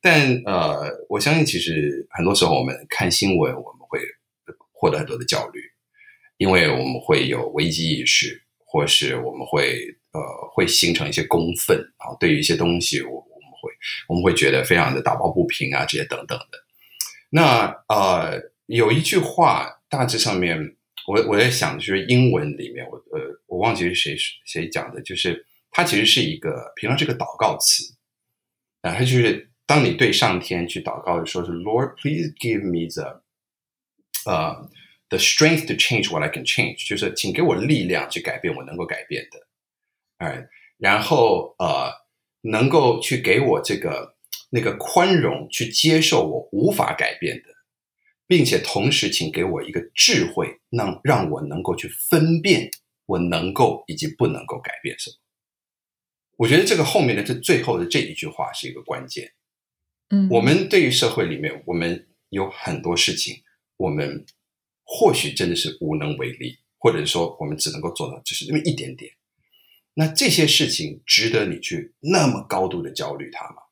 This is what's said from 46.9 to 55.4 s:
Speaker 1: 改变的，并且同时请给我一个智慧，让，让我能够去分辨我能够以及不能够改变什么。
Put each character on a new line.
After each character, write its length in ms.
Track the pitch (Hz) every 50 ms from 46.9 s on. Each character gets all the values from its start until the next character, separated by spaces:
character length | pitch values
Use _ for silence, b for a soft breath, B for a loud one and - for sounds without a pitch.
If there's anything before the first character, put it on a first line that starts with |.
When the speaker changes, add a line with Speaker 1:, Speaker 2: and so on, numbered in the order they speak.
| -
Speaker 1:
改 240 | - 64 55 - -
变 180 | 87 80 -
的， 80 | - _ _ - _ _ _ _ _ _ _ _ _ _ _ _ _ _
并 180 | _ 180 170 135
且 140 | 123 - 90
同 320 | - - - 101 101 135
时 180 | 147 - - -
请 220 | - - 82 78
给 140 | - - 87
我 180 | 95 - 69 -
一 80 | -
个 100 | - 87 - - _
智 320 | - - - - - - - -
慧， 260 | - 82 - - _ _ _
让， 320 | - 117 107 98 85 - _
让 260 | 135 139 117 92 78
我 100 | 76 71 76
能 200 | 71 76 85 90
够 140 | 92 87
去 120 | - - - - - - -
分 320 | - 165 151 160 165 165 151
辨 260 | 202 180 - - - - - _ _ _ _ _
我 120 | - 98 87
能 340 | 87 87 85 82 82 92 95
够 300 | - 123 101 - - -
以 80 | - 80
及 140 | 76 78 78
不 180 | - _ 120
能 180 | 82 76 - -
够 120 | - - -
改 140 | - - - - -
变 160 | - - -
什 120 | - -
么。 60 | - _ _ _ _ _